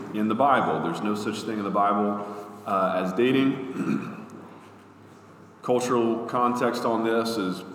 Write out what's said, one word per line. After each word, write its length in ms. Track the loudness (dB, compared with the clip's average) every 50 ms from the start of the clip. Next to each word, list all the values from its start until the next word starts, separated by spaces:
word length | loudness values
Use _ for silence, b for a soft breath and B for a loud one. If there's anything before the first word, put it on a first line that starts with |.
| -10 -8 -4
in 160 | -2 0 0
the 60 | 2
Bible. 440 | 2 4 4 6 4 4 2 0 0
There's 200 | -2 -2 -4 -2
no 120 | -2 -2 -2
such 280 | -2 -2 -4 -4 -4
thing 160 | -6 -4 -4 -4
in 60 | -4
the 60 | 0
Bible, 560 | 2 2 2 4 2 2 2 0 0 -2 -6 B B B B B -16 -12 -6
uh, 360 | -2 0 2 2 2 2 0 -2
as 80 | -2 2
dating. 1120 | 2 4 4 4 4 4 2 2 0 -4 -6 -6 -4 -2 -2 -2 -2 -4 -6 -10 -12 -14 -16 -16 -18 -18 -18 -20 -20 -20 -20 -20 -20
<clears throat> 800 | -20 -20 -20 -20 -20 -20 -20 -20 -20 -20 -20 -20 -20 -20 -20 -10
Cultural 640 | -2 2 2 2 2 2 2 2 4 2 2 0 -2 -2
context 580 | 0 2 2 2 2 2 0 0 0 0 0
on 180 | 0 0 2 2
this 320 | 2 2 2 2 0 0
is, 280 | 0 -2 -2 -2 -4 -8 -12 -14